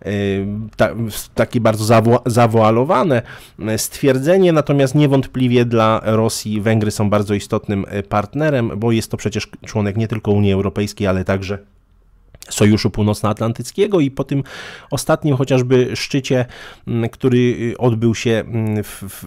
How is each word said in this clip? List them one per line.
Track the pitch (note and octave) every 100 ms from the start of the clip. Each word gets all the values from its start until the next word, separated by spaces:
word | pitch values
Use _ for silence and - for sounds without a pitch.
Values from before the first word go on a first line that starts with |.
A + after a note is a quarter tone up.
| -
y, | G2+ G2+ G2 G2 G#2 A2 -
ta-, | A2
w-, | F#2 A2+ - -
takie | - A2+ A#2+
bardzo | A2+ G#2+
zawo-, | A2 A#2 A2+ B2 B2+
zawoalowane, | A#2 A#2 A2+ G#2+ A2+ C3+ A3 G3+ B2 - - - -
e, | G#2+ A2
stwierdzenie, | - - C#3+ C3 C#3 F#3+ F3+
natomiast | D#3 C#3+ C#3+ C3+
niewątpliwie | D3 D3 C#3 B2+ B2+ B2+ B2
dla | A#2+ A2+ A2 A2
Rosji | G#2 A2 A2 - G#2+ G#2+
Węgry | G#2 A2 G#2+
są | - G#2
bardzo | G#2 G#2
istotnym, | G2+ - G#2+ - G2 -
e, | G2+
partnerem, | - G#2+ G2+ C#3+ D#3 C3+ A2+ G2+
bo | A#2
jest | A2+ -
to | B2+
przecież | G#2+ G#2 - - -
członek | A2+ G2+ G2+
nie | A2
tylko | A2 -
Unii | G2+ G2+
Europejskiej, | F#2+ G2 G#2 G#2 - G2
ale | F#2
także | F#2 F#2+ F#2 G2 - _ _ _ _ _ _ - -
Sojuszu | - G#2 G#2+ A2
Północnoatlantyckiego | - G#2 G#2+ G#2+ G#2+ A2+ A#2 A#2 - G#3+ G3
i | C#3
po | -
tym | - C#3 C3 - - - -
ostatnim | B2+ - D#3+ D#3 C3+
chociażby | C3+ C3 B2 B2+ B2 A2
szczycie, | - C#3 B2+ B2+ A#2+ - - - -
mm, | A2+ A2+
który, | - C3+ B2
y, | B2 G2+ A#2 -
odbył | B2 A2 A#2
się, | A2+ A#2+
mm, | A2+ - A2+ G#2+ G#2+
w, | G2
w, | - F#2+ -